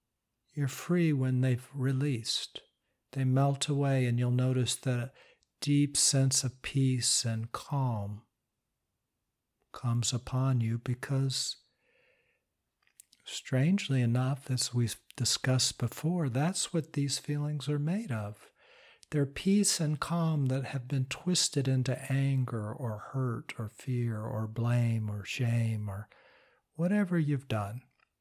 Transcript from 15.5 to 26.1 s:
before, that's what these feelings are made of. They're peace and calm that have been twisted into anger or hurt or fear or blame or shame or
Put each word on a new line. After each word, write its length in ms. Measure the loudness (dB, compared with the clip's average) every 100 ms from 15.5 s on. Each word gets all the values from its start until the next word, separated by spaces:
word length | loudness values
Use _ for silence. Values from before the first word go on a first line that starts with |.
| 2 2 0
before, 500 | -4 -2 -2 0 0
that's 460 | 0 0 0 -2
what 200 | -4 -2
these 260 | -2 -2 -2
feelings 500 | -4 -4 -2 -4 -2
are 100 | -2
made 320 | 0 -2 -2
of. 380 | -4 -6 -10 -20 _ _ -20 -20 -20 -4
They're 140 | 0 0
peace 540 | 0 4 4 4 2
and 200 | 0 -2
calm 480 | -2 0 2 2 2
that 180 | 0 -2
have 220 | -6 -4
been 180 | -2 -2
twisted 640 | -4 -2 0 0 0 2
into 440 | 2 0 -4 -2
anger 600 | 0 2 2 0 -4 -6
or 340 | -6 -6 -6 -6
hurt 400 | -4 -2 -4 -8 -8
or 120 | -8
fear 520 | -8 -4 -2 0 -2
or 240 | -4 -4 -4
blame 640 | -2 2 2 2 2 -2
or 140 | -4
shame 640 | -6 -2 0 2 0 -2 -4
or 200 | -6 -10